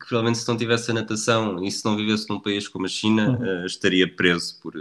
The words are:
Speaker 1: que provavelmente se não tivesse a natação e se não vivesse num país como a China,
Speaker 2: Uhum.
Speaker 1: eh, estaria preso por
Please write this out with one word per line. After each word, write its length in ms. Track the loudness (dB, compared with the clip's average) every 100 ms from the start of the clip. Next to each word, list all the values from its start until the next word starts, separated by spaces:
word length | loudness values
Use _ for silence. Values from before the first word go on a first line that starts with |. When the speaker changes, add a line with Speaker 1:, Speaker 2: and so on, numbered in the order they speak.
Speaker 1:
que 60 | -4
provavelmente 300 | 0 0 0
se 100 | -2
não 80 | -2
tivesse 340 | 0 0 0
a 40 |
natação 680 | -2 -2 -2 2 2 2 -2
e 80 | -4
se 140 | -4
não 120 | -2 0
vivesse 320 | 0 -2 -2
num 120 | -6
país 260 | -2 -4 -4
como 200 | -6 -6
a 20 |
China, 500 | -2 2 2 2 0
Speaker 2:
Uhum. 60 |
Speaker 1:
eh, 220 | -2 -4 -4
estaria 460 | -2 2 4 4
preso 480 | 4 2 2 -2 -10
por 140 | -12 -12